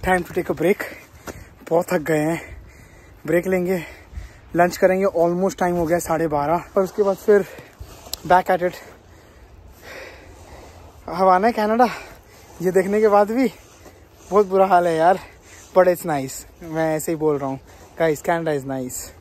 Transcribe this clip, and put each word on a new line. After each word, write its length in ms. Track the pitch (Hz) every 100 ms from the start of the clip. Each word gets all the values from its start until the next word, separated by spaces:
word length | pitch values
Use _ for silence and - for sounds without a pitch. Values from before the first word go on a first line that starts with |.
time 200 | - 185 170
to 80 |
take 160 | - 165
a 40 |
break। 280 | 160 165 208 - - - - - - - - -
बहुत 160 | 165 180
थक 80 | 180
गए 180 | 151 156
हैं, 220 | 151 165 - - - - - - - - 143
Break 200 | 170 180
लेंगे, 320 | 185 175 190 156 - - - - - - 165
Lunch 200 | 175 -
करेंगे। 300 | 185 185 196
Almost 520 | 175 170 175 190 -
time 160 | 180
हो 120 | 175 160
गया 120 | 175
साढ़े 300 | - 160 160
बारह, 360 | 147 143 170 - -
और 60 |
उसके 200 | 185 -
बाद 140 | 196 190
फिर 280 | - 202 185 - - - - - - - 160
back 240 | 180 180
at 120 | 185
it। 120 | 180 - - - - - - - - - - - - - - - - - - - - - - - -
हवाना 380 | 165 190 180 214
है 60 |
Canada, 360 | 233 214 226 240 - - - - - - -
ये 80 | 175
देखने 300 | 185 185 208
के 80 | 214
बाद 220 | 202 208
भी 160 | 233 262 - - - - - - _ -
बहुत 160 | 190 196
बुरा 200 | 190 190
हाल 200 | 180 175
है 100 | 160
यार, 220 | 165 190 - - - - - 185
but 120 | 180
it's 180 | 170 175
nice। 280 | 147 131 - - -
मैं 320 | 170 160 160 156
ऐसे 160 | 165
ही 40 | 160
बोल 220 | 156 143
रहा 100 | 135
हूँ 120 | 135 - - - -
Guys, 240 | 170 147
Canada 320 | - 170 160 147
is 60 | 135
nice। 340 | 135 127 - - -